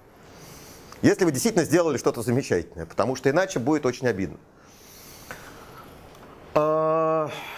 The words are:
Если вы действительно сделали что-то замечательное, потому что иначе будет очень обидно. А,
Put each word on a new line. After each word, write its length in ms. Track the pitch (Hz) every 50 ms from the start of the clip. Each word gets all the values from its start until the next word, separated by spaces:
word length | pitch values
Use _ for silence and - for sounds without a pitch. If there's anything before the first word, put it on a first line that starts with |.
| - - - - - - - - - - - - - - - - - - - -
Если 220 | - 147 202 - 190
вы 60 | 170
действительно 340 | 139 - - 233 220 175 151
сделали 340 | 117 135 180 170 160 135 117
что-то 240 | - 151 131 123
замечательное, 640 | 110 123 120 131 - - 110 87 82 - - 85 80
потому 280 | 82 - - 98 120 131
что 160 | 127 - 135
иначе 300 | 135 170 190 190 - 147
будет 260 | 117 139 156 147 143
очень 220 | 131 123 - 127 123
обидно. 300 | 107 95 92 78 - - - - - - - - - - - - - - - - - - - - - - - - - - - - - - - - - - - - - - - - - - - - - 156
А, 720 | 151 156 156 156 156 156 156 160 160 160 160 160 156 156 - - - - -